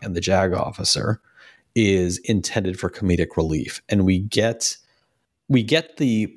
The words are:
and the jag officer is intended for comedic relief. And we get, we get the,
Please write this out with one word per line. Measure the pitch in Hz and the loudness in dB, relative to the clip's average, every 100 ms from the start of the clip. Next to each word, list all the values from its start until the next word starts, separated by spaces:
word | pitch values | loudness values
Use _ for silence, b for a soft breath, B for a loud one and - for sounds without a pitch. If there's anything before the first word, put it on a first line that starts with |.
and | 104 87 | -8 -4
the | |
jag | 92 95 95 | 0 2 2
officer | 90 - - - - - 113 b b b b b | -2 -4 -4 -2 0 -2 -4 b b b b b
is | 117 104 95 90 90 | 2 4 4 2 -2
intended | - 104 - 110 95 92 | -2 -2 -2 -2 -4 -4
for | 90 | -6
comedic | - 95 87 82 - | -2 0 2 0 -2
relief. | 80 78 - - - | -2 -2 -6 -10 -2
And | 104 95 | 2 4
we | 92 | 2
get, | 104 101 113 117 - - _ _ _ _ _ _ - | 0 0 0 0 -6 -6 _ _ _ _ _ _ 0
we | 131 | 0
get | 107 160 - - | 2 0 -2 -2
the, | 135 110 107 | 0 0 -2